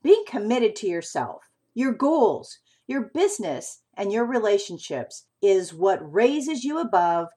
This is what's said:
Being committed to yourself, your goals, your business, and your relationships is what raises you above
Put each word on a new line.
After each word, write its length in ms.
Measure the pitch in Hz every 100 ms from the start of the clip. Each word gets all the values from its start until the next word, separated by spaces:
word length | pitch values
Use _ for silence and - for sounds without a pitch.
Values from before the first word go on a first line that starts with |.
Being 220 | 302 440 415
committed 480 | 247 208 247 226 -
to 120 | 202
yourself, 540 | 170 - 151 110 - _ _ _
your 180 | 226 269
goals, 680 | 233 277 320 220 - - - _ _ -
your 240 | 269 220
business, 680 | 311 392 - 185 127 - - _ -
and 160 | 196
your 140 | 214 240
relationships 1000 | 254 214 202 202 170 - 139 113 - _ _
is 320 | 202 190 175
what 380 | 160 190 175 156
raises 520 | 170 247 294 277 285 262
you 140 | 320
above 480 | 262 185 175 170 170